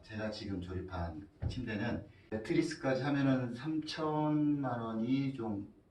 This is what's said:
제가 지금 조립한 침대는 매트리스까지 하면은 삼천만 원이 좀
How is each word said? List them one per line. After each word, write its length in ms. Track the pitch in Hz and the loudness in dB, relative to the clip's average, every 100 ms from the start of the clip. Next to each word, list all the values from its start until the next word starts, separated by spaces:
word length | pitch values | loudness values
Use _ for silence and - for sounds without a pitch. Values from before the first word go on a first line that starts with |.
| - | -10
제가 180 | 104 107 | -6 -4
지금 300 | - 107 92 | -4 -6 -6
조립한 640 | 90 90 85 87 85 78 - - 123 | -4 -6 -4 -4 -4 -6 -12 -4 -4
침대는 580 | - 113 104 113 - - - - | -2 -2 -2 0 -2 -6 -18 -6
매트리스까지 720 | 110 - 165 - - 135 127 | -6 2 2 2 0 0 2
하면은 540 | 139 139 135 131 120 113 | 2 4 4 4 2 -4
삼천만 1300 | 156 156 151 - 156 151 151 151 147 147 131 117 | -2 -2 -2 -2 0 2 4 4 4 2 0 -2
원이 520 | 113 110 117 135 135 | -2 0 2 2 2
좀 400 | 131 113 101 98 - _ | -2 -2 -4 -6 -14 _